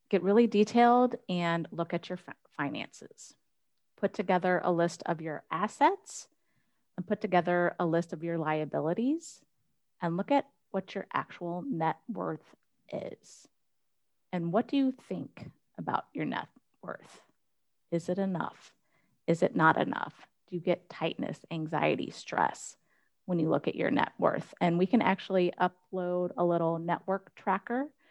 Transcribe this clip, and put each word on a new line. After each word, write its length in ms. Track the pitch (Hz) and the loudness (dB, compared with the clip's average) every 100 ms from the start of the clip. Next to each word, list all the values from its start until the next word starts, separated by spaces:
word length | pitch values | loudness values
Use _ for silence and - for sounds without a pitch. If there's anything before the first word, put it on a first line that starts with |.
| - | -2
get 140 | 185 | 0
really 240 | 185 214 233 | 4 6 6
detailed 680 | 202 214 240 240 247 247 - - | 4 4 6 6 6 4 0 -4
and 380 | 175 170 170 - | -2 0 0 -2
look 220 | 165 165 | -4 -4
at 160 | 165 - | -4 -6
your 80 | 180 | -12
fi-, 160 | - - _ - | -12 -20 _ -6
finances. 760 | 143 104 - - - - - _ _ _ _ _ _ - | -6 -6 -10 -14 -20 -20 -20 _ _ _ _ _ _ -4
Put 160 | 196 | -2
together 480 | - 190 180 180 180 | -2 2 2 4 2
a 80 | 175 | 2
list 320 | 170 170 - - | 2 2 0 -6
of 160 | 160 | -4
your 220 | 160 147 - | -4 -8 -6
assets 760 | 165 214 - 302 403 - - - _ _ _ _ _ _ - | -4 -2 4 4 4 -8 -16 -16 _ _ _ _ _ _ -10
and 100 | 180 | -6
put 140 | 208 | -4
together 540 | - 180 170 175 175 - | 0 2 2 2 0 0
a 60 | 170 | 0
list 280 | 165 170 | 0 -2
of 100 | 156 | -6
your 140 | 170 165 | -6 -4
liabilities 1040 | 156 156 147 147 156 175 254 330 - - _ _ _ _ _ - | -2 -2 -2 -2 -2 0 0 -2 -6 -20 _ _ _ _ _ -6
and 160 | 170 175 | -4 -2
look 140 | 190 | 2
at 160 | - - _ _ | 0 0 _ _
what 220 | 190 - 196 | -6 -6 -10
your 120 | - | -6
actual 500 | - 160 - 175 175 277 | -6 -6 -8 -8 -6 -4
net 280 | 165 160 - - | -2 -2 -2 -8
worth 460 | 180 170 156 - _ _ _ - | -6 -6 -8 -12 _ _ _ -10
is. 560 | - - - - - - _ _ _ _ _ _ _ - | -8 -8 -12 -20 -20 -20 _ _ _ _ _ _ _ -8
And 180 | 180 170 | -4 0
what 160 | 202 - | 0 0
do 100 | 277 | 0
you 160 | 262 262 - | 0 -2 -8
think 420 | 180 - - - - _ - | -10 -10 -14 -18 -18 _ -12
about 280 | - - - | -4 -4 -4
your 120 | - - | -6 -4
net 220 | - - _ _ _ | -4 -8 _ _ _
worth? 400 | - - - - _ _ _ _ _ _ - | -12 -12 -14 -20 _ _ _ _ _ _ -6
Is 180 | 170 170 | -4 -2
it 80 | 185 | -2
enough? 560 | 196 175 - - - _ _ _ _ _ - | -2 -2 -6 -8 -20 _ _ _ _ _ 0
Is 160 | 165 | 2
it 120 | - 170 | 4 6
not 220 | 160 - | 4 4
enough? 500 | - - - - - _ - | 0 -2 -8 -12 -20 _ -10
Do 60 | 175 | -6
you 60 | |
get 280 | 175 165 - | -2 -2 -4
tightness, 560 | - 160 - - 165 - | -6 -6 -4 -8 -8 -8
anxiety, 600 | 165 156 151 151 - - | -6 -4 0 2 0 -4
stress 640 | - - - - - - - _ _ _ _ - | -10 -6 0 0 -2 -14 -18 _ _ _ _ -4
when 140 | 170 | 0
you 100 | 160 | 2
look 180 | 143 - | 2 0
at 80 | - | -2
your 160 | - | 0
net 200 | - - - | 0 0 0
worth? 360 | - - - - | 0 0 -6 -2
And 180 | 180 175 | 0 2
we 80 | 185 | 2
can 160 | 226 | 4
actually 520 | 180 190 - 190 175 - | 2 0 0 0 2 0
upload 720 | 180 - - 185 180 180 175 - | -2 -2 -10 -6 -2 -2 -2 0
a 60 | |
little 360 | 175 170 165 165 | 0 2 0 -2
network 540 | 165 165 - 190 - - | -2 -4 -2 -4 -6 -8
tracker 520 | 202 190 - 247 294 _ _ | -2 -2 -2 -4 -6 _ _